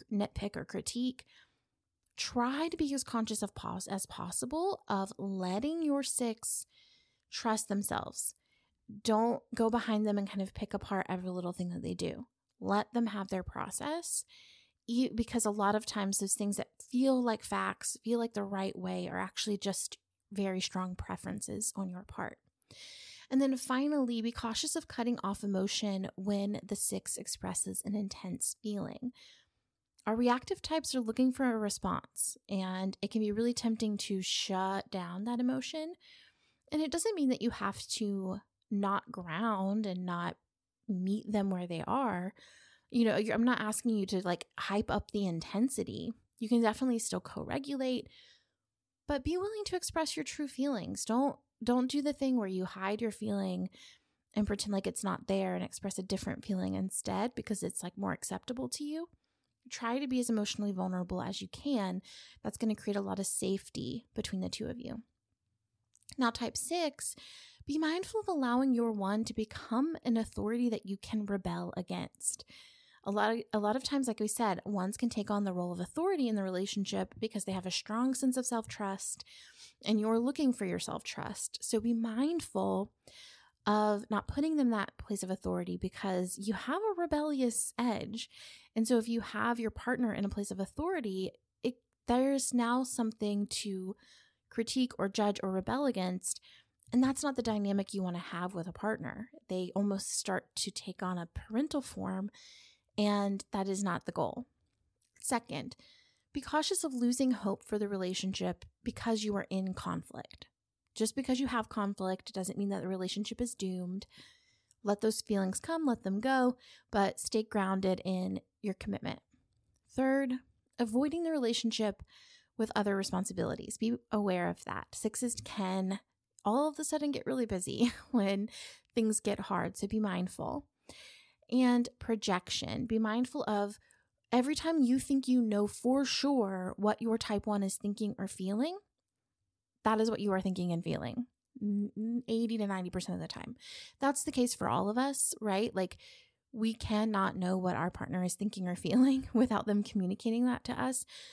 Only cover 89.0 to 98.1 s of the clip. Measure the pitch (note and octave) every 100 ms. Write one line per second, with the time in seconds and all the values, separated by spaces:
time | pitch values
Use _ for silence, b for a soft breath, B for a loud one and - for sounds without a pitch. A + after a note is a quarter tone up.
89 | A3+ A#3 G#3 G#3+ A3+ A#3+ A3 - - B3+
90 | A#3 F#3+ G3+ G#3 G3+ F#3+ F#3+ - D#4+ F#4
91 | A3 F#3+ F#3+ - _ _ B3+ B3 _ _
92 | - B3 C4+ C#4 - A#3+ A#3 B3 C4 -
93 | A3 G#3+ G#3 G3+ G3+ - G#3 F#3+ F#3 G#3+
94 | b b b b _ - A3+ C4 B3 -
95 | G3 G3 G#3 G3+ F#3+ F#3 F#3 B3+ C#4+ G3+
96 | F#3 F3+ - - b b b b - A#3+
97 | C4 C4+ D4 C4 A3+ G#3+ G3+ G3+ G3 G3
98 | F#3